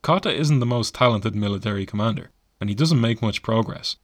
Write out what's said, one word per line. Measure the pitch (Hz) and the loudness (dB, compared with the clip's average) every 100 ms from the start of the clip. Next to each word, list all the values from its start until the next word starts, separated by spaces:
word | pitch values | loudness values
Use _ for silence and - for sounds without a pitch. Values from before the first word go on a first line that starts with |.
Cotta | - 175 190 | 2 0 0
isn't | 127 151 143 | 0 2 2
the | 120 | 2
most | 120 110 - | 0 -2 2
talented | 127 110 107 101 | 2 4 -2 -2
military | 104 98 107 101 95 | -2 -2 -2 -4 -4
commander, | 104 110 107 - _ _ _ | -2 -2 -2 -10 _ _ _
and | 104 | -6
he | 101 | 0
doesn't | 160 151 | 2 4
make | 117 113 | 2 0
much | 110 98 | -2 -2
progress. | - 113 110 - - - | -2 0 0 -4 -10 -10